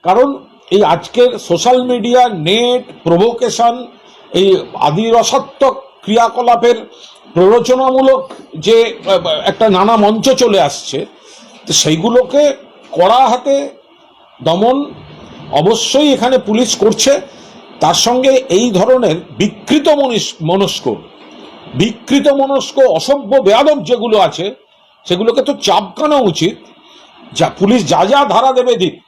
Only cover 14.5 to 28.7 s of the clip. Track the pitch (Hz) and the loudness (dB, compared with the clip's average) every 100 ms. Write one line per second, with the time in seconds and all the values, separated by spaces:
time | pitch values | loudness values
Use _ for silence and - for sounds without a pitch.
14.5 | 175 226 269 285 - - - - - - | 0 0 0 -4 -12 -20 -20 -20 -20 -6
15.5 | 143 170 220 - 269 294 254 240 254 - | -2 0 0 0 0 2 0 0 0 0
16.5 | 214 247 - 208 - 269 285 - - - | -2 -2 0 0 0 0 -2 -4 -20 -20
17.5 | - - - 156 175 233 247 269 262 262 | -20 -20 -4 -2 0 0 0 2 0 0
18.5 | 180 240 185 226 254 214 165 - - 208 | 0 0 0 2 2 2 -2 -8 -6 -6
19.5 | - - 294 302 294 269 220 - - 160 | -6 -2 0 2 0 0 -4 -6 -8 -4
20.5 | 185 196 - 131 104 - - - - - | -2 -2 -4 -6 -8 -12 -20 -20 -20 -20
21.5 | - - 127 214 - - 277 285 277 269 | -20 -14 -4 -4 -4 -2 0 2 0 0
22.5 | 277 262 - 254 160 202 285 208 269 190 | -2 -4 0 2 2 0 -4 0 2 2
23.5 | 220 294 294 165 240 233 214 165 156 180 | 2 2 0 -2 -4 0 0 0 -2 -10
24.5 | - _ _ _ _ - 180 226 277 254 | -12 _ _ _ _ -6 -2 0 0 -4
25.5 | - - 185 196 - 302 294 214 156 170 | -4 0 0 -2 -6 -2 0 0 -2 -4
26.5 | - - _ _ - - _ - - 151 | -6 -20 _ _ -20 -20 _ -16 -4 -4
27.5 | - 190 247 165 165 202 277 262 190 262 | 0 2 2 2 0 2 2 2 2 2
28.5 | 254 247 | 0 0